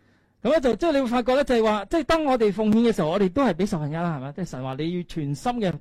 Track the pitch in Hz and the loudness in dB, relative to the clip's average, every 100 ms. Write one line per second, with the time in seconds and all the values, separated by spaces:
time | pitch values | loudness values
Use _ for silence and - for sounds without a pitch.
0 | _ _ _ _ 220 311 262 220 339 277 | _ _ _ _ 0 2 2 0 2 2
1 | 254 247 233 262 277 247 220 208 196 339 | 2 0 2 0 2 2 2 0 0 -2
2 | 269 330 302 254 214 196 214 220 240 202 | 2 0 2 2 2 0 2 4 4 2
3 | 151 185 190 214 262 160 202 165 147 165 | 0 2 0 2 0 0 -2 -2 -4 -4
4 | 175 151 135 143 175 135 131 131 160 180 | -4 -4 -8 -8 -8 -8 -8 -6 -4 -4
5 | 170 165 143 143 247 240 190 151 | -6 -6 -4 -4 -4 -2 -2 -4